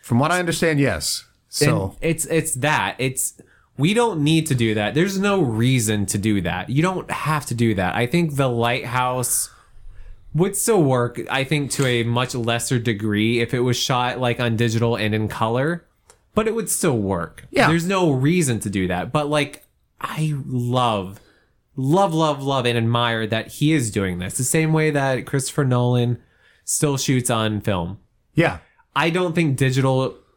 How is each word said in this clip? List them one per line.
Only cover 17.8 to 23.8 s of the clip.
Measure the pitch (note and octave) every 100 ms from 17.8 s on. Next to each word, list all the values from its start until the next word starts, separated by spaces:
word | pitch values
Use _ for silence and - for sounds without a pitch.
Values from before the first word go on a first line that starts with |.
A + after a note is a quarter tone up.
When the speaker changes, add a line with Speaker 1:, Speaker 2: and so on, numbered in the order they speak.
| E3+
Speaker 2:
no | F#3+ F3
reason | C3 C#3 F3+ C#3 A2+
to | G#2
do | F#2+ F2+
that. | F2+ F#2
But, | D3+ D3
like, | D3+ C#3+ - _ _ _ -
I | - - D#3 C#3+ C3+
love, | B2+ A#2+ B2 A#2+ G#2+ F#2+ G2 - _ _ _ _ -
love, | C3 F3+ G3
love, | D#3+ D#3+ C#3
love | C#3 C3+ A#2+
and | A#2+
admire | A2+ A#2 A#2+ A2+ A2
that | A2 -
he | - D3
is | D#3+